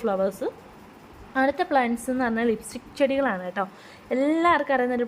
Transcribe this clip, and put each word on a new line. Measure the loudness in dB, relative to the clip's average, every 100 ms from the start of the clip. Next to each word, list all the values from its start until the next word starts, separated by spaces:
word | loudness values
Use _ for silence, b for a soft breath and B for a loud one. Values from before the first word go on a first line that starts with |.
ഫ്ലവേഴ്സ്. | 0 0 -2 -2 -8 -8 -18 -20 -20 -20 -20 -20 -6 0
അടുത്ത | 0 0 0
പ്ലാന്റ്സ് | 2 2 -2 -2
എന്ന് | -2 0
പറഞ്ഞാൽ | 0 0
ലിപ്സ്റ്റിക് | 0 -6 -14 -14 0
ചെടികളാണ് | 2 2 0 -2 -6
കേട്ടോ. | -6 -6 B B B -4 0
എല്ലാവർക്കും | 2 2 4 2 2 0
അറിയുന്ന | 2
ഒരു | 0